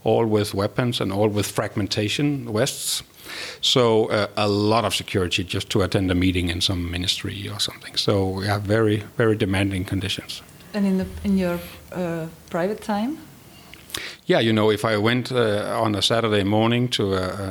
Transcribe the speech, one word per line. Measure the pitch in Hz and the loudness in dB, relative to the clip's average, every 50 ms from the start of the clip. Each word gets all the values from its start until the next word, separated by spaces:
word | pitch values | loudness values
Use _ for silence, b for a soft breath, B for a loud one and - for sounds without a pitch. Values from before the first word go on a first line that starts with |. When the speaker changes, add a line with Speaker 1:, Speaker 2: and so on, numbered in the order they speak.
| - | 0
Speaker 1:
all | 127 127 117 117 | 2 2 2 2
with | 110 107 104 101 - - | 2 2 2 0 0 0
weapons | 98 101 107 - - 127 120 120 - | -2 -2 -2 0 -2 -2 -2 -2 -2
and | - 98 | -2 -2
all | 95 101 107 107 | 0 2 2 2
with | 101 104 104 | 2 0 -2
fragmentation | - - - 110 101 - 107 98 - - 110 104 104 - - 147 147 143 135 117 120 104 | -2 -2 -4 -4 -2 -2 -4 -4 -2 -2 -2 -2 -2 0 0 0 0 -2 -2 -6 -4 0
vests. | 107 135 143 - - - - - - - - B B B B B B B B B B | 0 0 0 -2 -6 -6 -6 -6 -6 -8 -12 B B B B B B B B B B
So, | - - - 131 120 113 110 110 113 - | -2 2 4 4 6 6 6 4 4 2
uh, | 107 107 101 - - | 2 0 0 0 0
a | 107 104 | 0 0
lot | 104 101 101 104 107 110 117 107 | 2 2 2 4 4 2 2 2
of | 95 - | 0 -2
security | - 92 - - 98 90 82 - - 90 | -2 -6 -2 -2 -2 0 0 -2 -2 -4
just | - - 98 - - | -2 -4 -6 -4 -2
to | - 107 | 0 0
attend | 92 90 - 101 95 92 | 0 2 2 0 2 2
a | 92 | 2
meeting | 90 90 92 90 92 90 87 | 4 2 2 2 2 0 -2
in | 90 87 | -2 -2
some | - - 95 90 87 87 | -2 -2 -2 -2 -4 -4
ministry | 87 90 90 92 - - - 98 98 98 101 104 | -4 -4 -2 -4 -4 -4 -6 -8 -8 -8 -10 -10
or | 104 101 | -6 -6
something. | - - - - - - - | -6 -6 -8 -12 -16 -10 -8
So, | - - 113 107 98 95 95 95 95 95 | -4 -2 0 2 2 0 0 -2 -2 -2
yeah, | 104 101 104 | -2 -2 -2
very, | 101 95 107 113 113 104 104 101 98 - - | 0 0 2 4 4 4 2 0 -2 -6 -2
very | - 117 110 107 | 0 2 2 2
demanding | 107 110 95 98 95 101 98 98 90 95 | 2 0 0 0 0 0 0 0 -2 -4
conditions. | - 104 92 98 95 - - - - - - - - - - - - - | -2 -4 -4 -4 -4 -6 -8 -8 -12 -14 -14 -16 -20 -20 -20 -18 -8 -4
Speaker 2:
And | 208 196 | 0 0
in | 196 190 190 | 2 0 0
the, | 185 185 - - - | -2 -4 -8 -6 -2
in | 208 196 190 | 0 0 2
your, | 185 175 175 175 175 - - - - - | 2 0 -2 -4 -8 -12 -16 -18 -18 -12
uh, | - 180 180 170 170 165 160 165 - - - - | -8 -6 -6 -4 -4 -6 -8 -10 -12 -18 -16 -6
private | - 170 175 202 214 - - | -4 -2 -2 -2 -4 -6 -4
time? | - 208 202 220 269 320 - - - - - - B B B B B B B B B B B B B B B B | -4 -4 -2 -2 -4 -6 -8 -12 -20 -20 -20 -20 B B B B B B B B B B B B B B B B
Speaker 1:
Yeah, | - 180 156 | 2 2 4
you | 117 113 110 | 4 4 4
know, | 107 104 107 | 6 6 4
if | 107 101 - | 4 4 2
I | 113 107 | 2 2
went, | 104 104 117 123 127 120 - | 4 4 2 2 2 0 0
uh, | 127 123 117 107 101 104 98 101 107 117 113 | 0 2 2 4 2 0 0 -2 0 2 2
on | 110 104 | 2 2
a | 98 101 | 2 2
Saturday | - 117 113 113 110 104 101 95 | 2 2 2 2 2 2 2 2
morning | 101 107 110 113 117 120 120 123 120 | 4 4 4 4 4 4 2 0 0
to | - - 107 98 95 | 0 0 0 0 2
a, | 92 92 92 90 98 98 95 | 0 0 -2 -4 -4 -6 -6